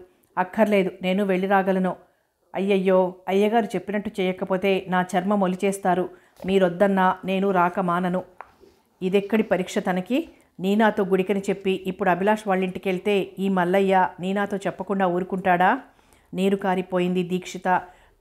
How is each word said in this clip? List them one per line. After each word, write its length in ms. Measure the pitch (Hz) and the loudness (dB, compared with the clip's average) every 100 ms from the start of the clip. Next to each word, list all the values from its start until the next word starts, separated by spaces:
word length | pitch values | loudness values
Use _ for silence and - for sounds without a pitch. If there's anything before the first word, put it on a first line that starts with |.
| - _ _ - | -10 _ _ -6
"అక్కర్లేదు, 520 | 185 - 208 202 185 - | -2 0 2 2 0 -2
నేను 220 | 180 190 | -2 0
వెళ్ళి 240 | 202 180 190 | 0 0 2
రాగలను." 480 | 196 190 190 185 - _ _ _ _ _ | 2 2 0 0 -4 _ _ _ _ _
"అయ్యయ్యో, 600 | - 196 196 190 185 185 185 - | -4 0 2 4 4 4 -2 -2
అయ్యగారు 360 | 196 208 233 | 0 2 2
చెప్పినట్టు 460 | 214 180 180 208 202 208 | 0 -4 -4 -6 -6 -4
చేయకపోతే 680 | 185 185 190 190 196 190 170 | -2 -2 -2 0 0 0 0
నా 140 | 185 | 0
చర్మం 380 | 180 196 185 208 | 0 0 0 0
ఒలిచేస్తారు. 680 | 185 185 202 196 185 180 180 - _ _ 180 | 0 0 -2 -2 0 0 -2 -8 _ _ -2
మీరొద్దన్నా 680 | 190 180 175 202 190 185 185 | 2 2 2 2 4 2 0
నేను 260 | 180 190 196 | -2 -2 0
రాక 300 | 185 175 175 | 2 2 0
మానను." 420 | 180 175 185 180 - - - _ - _ _ - | -2 0 -2 -4 -6 -14 -20 _ -20 _ _ -8
ఇదెక్కడి 400 | 185 202 202 220 | -2 0 0 0
పరీక్ష 360 | 220 175 185 214 | 0 -2 -2 -4
తనకి? 500 | 196 180 185 262 330 - _ - | -2 -2 -2 -4 -4 -10 _ -6
నీనాతో 440 | 185 208 214 214 | 0 2 2 2
గుడికని 360 | 185 190 185 196 | 2 0 0 -2
చెప్పి 440 | 196 190 196 185 185 | -2 -4 -2 -4 -4
ఇప్పుడు 240 | 185 185 | -4 0
అభిలాష్ 380 | 175 196 214 208 | 0 2 0 0
వాళ్ళింటికెళ్తే 840 | 185 185 180 196 180 208 202 180 - | -2 -2 -4 -4 -4 0 0 -2 -4
ఈ 100 | 196 | -2
మల్లయ్య 600 | 185 175 190 190 190 185 - | 0 2 2 4 4 2 -2
నీనాతో 360 | 180 196 202 202 | -6 -4 -4 -4
చెప్పకుండా 500 | 190 - 190 196 185 | -6 -6 -4 -2 0
ఊరుకుంటాడా? 720 | 175 185 190 185 175 185 262 - _ _ _ _ | 0 -2 -2 0 4 4 2 -4 _ _ _ _
నీరు 220 | 175 190 196 | -4 0 0
కారిపోయింది 680 | 196 185 180 180 180 185 | 0 -2 -2 -2 0 0
దీక్షిత. 600 | 175 180 185 185 185 180 - - _ _ | -2 -4 -6 -6 0 0 -2 -16 _ _